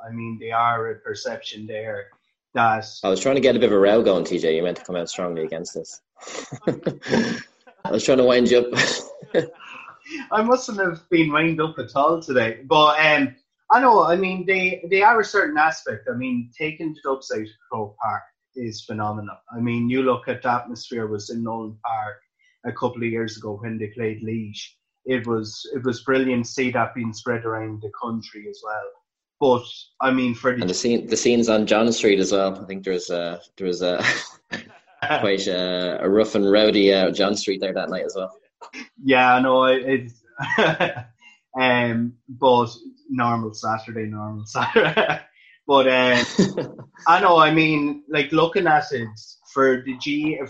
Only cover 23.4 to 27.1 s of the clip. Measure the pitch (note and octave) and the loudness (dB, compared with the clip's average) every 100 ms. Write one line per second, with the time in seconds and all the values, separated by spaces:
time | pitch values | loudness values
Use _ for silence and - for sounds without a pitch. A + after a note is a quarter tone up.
23.4 | A2 G2+ A2+ A2 G#2 A#2+ A2 G#2+ A2 A2+ | -12 -10 -10 -8 -10 -6 -6 -6 -8 -8
24.4 | G#2 G#2 - _ _ _ C3 B2+ A2+ A2+ | -8 -14 -18 _ _ _ -6 -4 -2 -4
25.4 | A2 - - C3+ B2 A2+ - C3 C3 B2 | -4 -14 -10 -6 -4 -4 0 0 2 -2
26.4 | A#2 - B2+ A#2+ A2+ B2 A2+ | -4 -4 -2 -2 -4 -4 -8